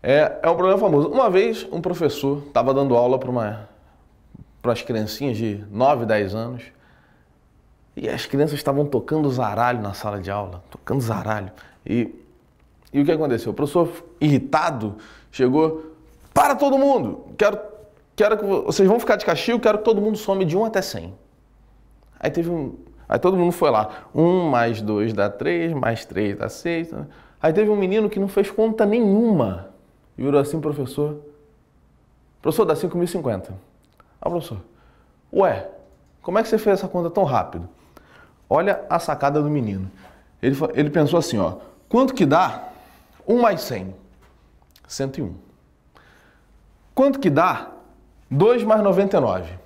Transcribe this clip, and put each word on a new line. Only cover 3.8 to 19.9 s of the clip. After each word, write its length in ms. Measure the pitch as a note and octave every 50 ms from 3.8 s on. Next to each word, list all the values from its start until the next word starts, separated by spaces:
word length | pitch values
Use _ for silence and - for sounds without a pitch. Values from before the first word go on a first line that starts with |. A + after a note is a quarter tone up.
| _ _ _ _ _ _ _ _ _ _ _ - - _ _ _
pras 200 | - A#2+ A#2 A2
criancinhas 540 | - - A#2+ A2 G#2+ G#2 - - C#3 C#3 A#2
de 300 | G#2+ A2+ A2 G2+ G2+ G#2 G#2
nove, 360 | G2+ G#2+ B2+ C#3 D3 B2 A#2
dez 280 | A2 A2 G#2+ G#2 F#2 G2
anos, 300 | A2 A2+ A#2+ B2+ A#2+ - - _ _ _ _ _ _ _ _ _ _ _ _ _ _ _ _ _ _ _ _ _ _ _ _ _
e 140 | - -
as 180 | A2 B2+ B2+ -
crianças 280 | - - C#3 D3 D#3 D3
estavam 320 | C#3 - - C#3 C#3 D3
tocando 440 | C#3+ C#3+ A#2+ - - D#3 D#3 D3+ C#3+
zaralho 520 | B2+ B2 B2 G#2+ G2+ G#2+ A#2+ B2 B2 A#2
na 120 | G#2 G2+ F#2+
sala 280 | - - G#2+ G#2 G2+
de 100 | F2+ F#2
aula, 320 | G2 G#2 G2+ F#2 F2 F2 - -
tocando 320 | - - _ - A#2 C#3
zaralho. 500 | B2 A2+ A2+ G2 - G#2+ A2 G#2 F#2+ F#2+ - - - - - _ _
E... 300 | - - A#2+ A2+ G2+ - - - _ _ _ _ _ _ _ _ _ _ _ _ - -
e 80 | C#3
o 40 | C#3+
que 60 | D3
aconteceu? 400 | E3+ D#3 D#3 C#3+ A#2+ A2 - A2+
O 40 | G2
professor, 360 | - D3+ D3 - F3+ E3+ - - - - - - -
irritado, 760 | D3+ D3+ C#3+ B2+ B2+ C#3+ - D#3 E3 E3+ D3+ A#2+ G#2+ G#2 G2+ - - - - - - _
chegou, 600 | - - C3 B2+ C3 D3+ D#3 D#3+ D#3+ D#3+ - - - _ - - _ _ - - -
"Para 220 | - - C#4 C#4
todo 220 | C#4 D4 C#4 C4+
mundo! 480 | C4+ C4+ C#4 C4+ A3+ D3 G#2 E2 - - - -
Quero... 220 | - G#3+ G3+ G3+ - - - - - - - _ _ _ _ _
quero 220 | - G#3 G#3 A3
que 80 | G#3 G#3+
vo-, 160 | G3 G3 E3
vocês 260 | - - D#3+ - G3
vão 120 | F#3 G#3 A#3+
ficar 160 | - - G#3+
de 80 | G3+ -
castigo, 340 | - E3+ - - - A#3 A#3
quero 200 | A#3 A3 G#3 G#3
que 40 | G#3+
todo 160 | A#3+